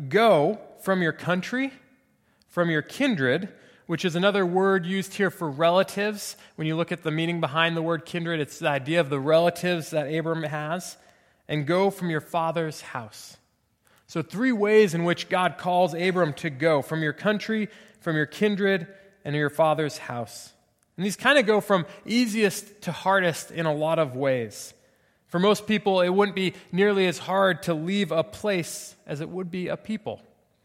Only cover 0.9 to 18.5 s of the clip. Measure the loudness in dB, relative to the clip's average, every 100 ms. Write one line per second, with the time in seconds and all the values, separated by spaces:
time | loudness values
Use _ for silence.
0.9 | 0 0 -2 -2 -2 -2 -4 -4 -8 _
1.9 | _ _ _ _ _ _ -2 0 0 -2
2.9 | -2 0 2 2 2 -2 -14 -20 _ -8
3.9 | -4 -2 2 2 2 2 2 2 2 0
4.9 | -4 -4 -2 -2 -2 -6 0 4 4 2
5.9 | -2 -4 -4 -10 -14 -16 -6 -4 -2 -2
6.9 | -4 -2 -2 0 -2 -2 2 2 2 -2
7.9 | -4 -4 -6 -4 -4 -4 -4 -2 -2 0
8.9 | 0 0 0 4 4 4 2 -2 -2 -2
9.9 | -4 -2 -2 -2 -4 -4 -6 -6 -6 -8
10.9 | -16 _ _ _ _ -6 -4 0 2 2
11.9 | 0 -4 -4 -4 -2 -2 -2 -4 -6 -12
12.9 | -12 -12 -16 -20 -20 _ _ _ _ _
13.9 | _ -10 -8 -6 -2 0 2 4 6 6
14.9 | 4 0 -2 0 0 0 0 0 2 2
15.9 | 2 0 2 0 0 -6 -2 2 2 0
16.9 | -4 -4 -2 -2 -2 -2 -4 -4 -8 -20
17.9 | _ -4 -2 -2 0 0